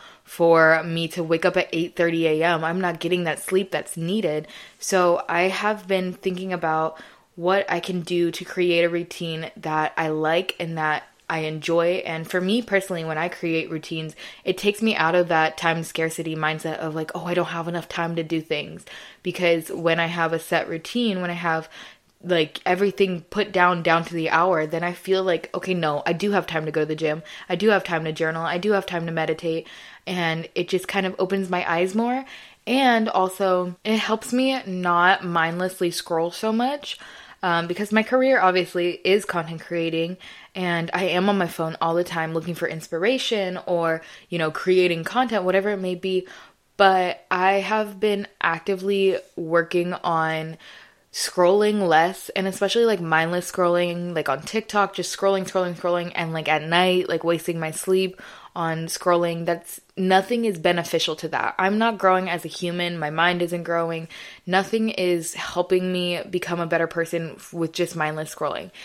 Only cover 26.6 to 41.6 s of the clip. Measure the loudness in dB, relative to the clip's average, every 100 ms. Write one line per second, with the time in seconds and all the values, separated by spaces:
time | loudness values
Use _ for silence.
26.6 | -2 -2 -2 -2 -2 -4 -8 -14 -6 0
27.6 | 2 2 0 -4 -4 -2 -2 -2 -4 -2
28.6 | 0 0 0 -4 -4 -2 -2 -2 -4 -4
29.6 | -6 -14 -20 -14 -8 -2 -2 -2 -4 -4
30.6 | -2 -2 -2 -2 -2 -2 0 0 0 -2
31.6 | 0 0 0 0 0 -2 -6 -14 -20 -12
32.6 | -2 2 4 4 2 2 2 2 2 2
33.6 | 0 -4 -2 0 0 -2 0 0 2 0
34.6 | -4 -2 2 4 6 4 2 0 0 0
35.6 | -4 -2 -2 -2 -2 -2 -2 -2 -2 0
36.6 | 0 -2 -8 -12 -14 -20 -20 -6 0 0
37.6 | 0 -4 0 0 2 4 4 6 6 4
38.6 | 2 0 -2 0 2 2 2 -4 -4 -8
39.6 | -6 -4 -2 -2 -2 -6 -14 -20 -14 -6
40.6 | -2 0 0 0 0 2 4 4 0 -2